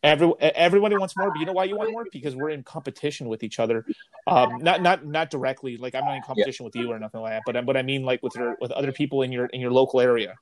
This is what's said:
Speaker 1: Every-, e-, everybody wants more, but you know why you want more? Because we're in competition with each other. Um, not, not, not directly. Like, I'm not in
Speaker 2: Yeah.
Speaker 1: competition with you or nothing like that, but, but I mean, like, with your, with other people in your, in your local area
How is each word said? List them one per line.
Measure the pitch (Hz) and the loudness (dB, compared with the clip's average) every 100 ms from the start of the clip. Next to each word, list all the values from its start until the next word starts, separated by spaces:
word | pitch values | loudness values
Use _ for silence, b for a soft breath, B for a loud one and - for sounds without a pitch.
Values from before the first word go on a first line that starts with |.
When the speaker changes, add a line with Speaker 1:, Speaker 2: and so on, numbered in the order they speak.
Speaker 1:
Every-, | 147 151 170 | 4 6 6
e-, | - | 6
everybody | 156 - 175 196 208 202 | 2 4 4 6 4 0
wants | 190 185 | -2 -2
more, | 196 | -2
but | 156 | -2
you | 156 | -4
know | |
why | 185 190 | -2 -2
you | 208 | -2
want | 220 | -6
more? | 226 214 | -6 -10
Because | 139 143 127 | -10 -8 -6
we're | 147 | -6
in | 147 | -6
competition | 123 160 139 - 147 143 123 | -10 -10 -10 -6 -6 -6 -8
with | 110 | -6
each | 110 - | -8 -2
other. | 113 113 - B B - - | 0 0 -2 B B -6 4
Um, | 127 123 120 | 6 4 2
not, | 160 180 | 2 4
not, | 175 185 147 | 4 2 0
not | 151 160 | -4 -4
directly. | 147 131 131 135 117 | -4 -4 -6 -8 -8
Like, | 127 131 | -8 -4
I'm | 135 | -4
not | |
in | 135 | -6
Speaker 2:
Yeah. | |
Speaker 1:
competition | 131 135 160 123 120 | -6 0 0 -2 -10
with | 120 | -6
you | 120 | -6
or | 113 | -6
nothing | 110 113 | -8 -10
like | 110 | -6
that, | 110 113 | -6 -4
but, | 120 123 | -4 0
but | 135 | 0
I | |
mean, | 131 135 | 0 -4
like, | 131 127 | -2 -2
with | 127 120 | -4 -4
your, | 120 117 | -4 -4
with | 123 | -6
other | - 139 | -4 -4
people | 135 147 139 | -2 -2 0
in | 127 | -2
your, | 123 123 | -2 -4
in | 127 | -4
your | 123 | 2
local | 127 131 131 | 4 4 4
area | 123 120 98 92 | 4 4 0 -10